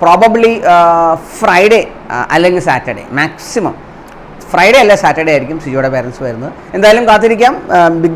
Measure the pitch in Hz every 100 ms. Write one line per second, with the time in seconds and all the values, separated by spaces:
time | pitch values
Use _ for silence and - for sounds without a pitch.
0 | 170 180 226 233 226 226 - 175 170 170
1 | 165 165 - - 214 180 208 220 - -
2 | - 120 - 160 180 180 156 127 127 101
3 | - 135 156 - - 240 165 - - -
4 | - - - - - 170 190 262 208 202
5 | 165 147 160 147 127 160 147 135 131 131
6 | 120 - 123 113 135 - - 185 208 226
7 | 226 214 226 220 240 - - 175 170 165
8 | 165